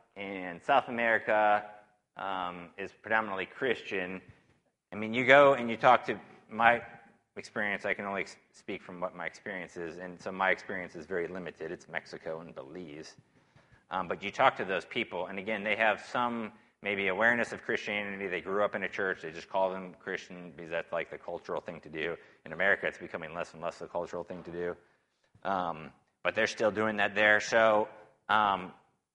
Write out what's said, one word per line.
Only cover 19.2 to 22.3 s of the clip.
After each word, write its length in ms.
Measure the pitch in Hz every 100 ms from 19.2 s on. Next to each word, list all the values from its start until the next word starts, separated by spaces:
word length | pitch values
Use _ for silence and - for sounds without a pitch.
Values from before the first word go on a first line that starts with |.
They 100 | 82
just 180 | 82 -
call 220 | 98 95
them 240 | 95 92 90
Christian 520 | - 92 - 90 87 73
because 140 | 82
that's, 220 | 82 -
like, 180 | 85 78
the 80 | 76
cultural 440 | - 87 - 76
thing 180 | - 82
to 80 | -
do. 260 | 80 80 82 -